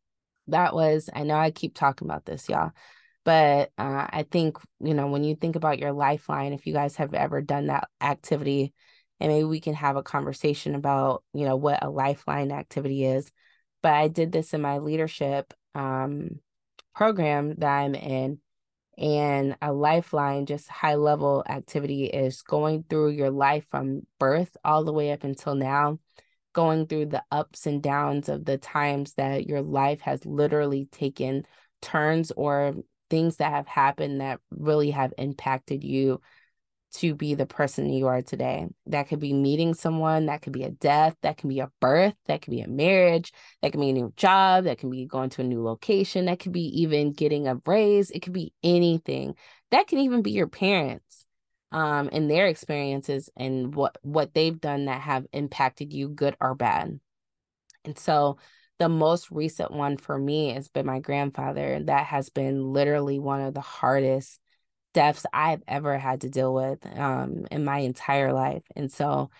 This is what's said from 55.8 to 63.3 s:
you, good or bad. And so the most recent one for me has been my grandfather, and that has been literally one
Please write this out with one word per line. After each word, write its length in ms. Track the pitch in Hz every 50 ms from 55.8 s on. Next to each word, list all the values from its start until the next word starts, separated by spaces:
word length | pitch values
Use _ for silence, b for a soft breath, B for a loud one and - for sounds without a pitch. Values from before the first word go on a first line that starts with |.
| 147 147 147
you, 160 | 139 139 143
good 260 | 147 147 143 139 - -
or 140 | - 131 131
bad. 440 | 135 120 110 - - - - 151 143 - _ _ _ _ _ _ _ _ _ _ _ _ _ _ _ -
And 120 | 151 143
so 400 | - - - 156 147 143 143 139 b b b b b b b b -
the 100 | 175 165
most 420 | 165 156 156 156 170 175 - -
recent 400 | - 147 156 160 - - 160 -
one 240 | - 147 143 143 143
for 220 | 139 - - 143
me 320 | 139 139 143 147 156 151 139
has 180 | 120 135 139
been 180 | - - 139 139
my 140 | 139 131 131
grandfather, 720 | 147 - 143 143 143 139 131 - 135 139 143 143 143 135
and 160 | 131 143 147
that 200 | 151 143 139 151
has 220 | - 151 139 139 -
been 440 | - 139 135 135 139 135 131 135 135
literally 440 | 139 143 147 147 147 143 143 139
one 220 | 139 143 139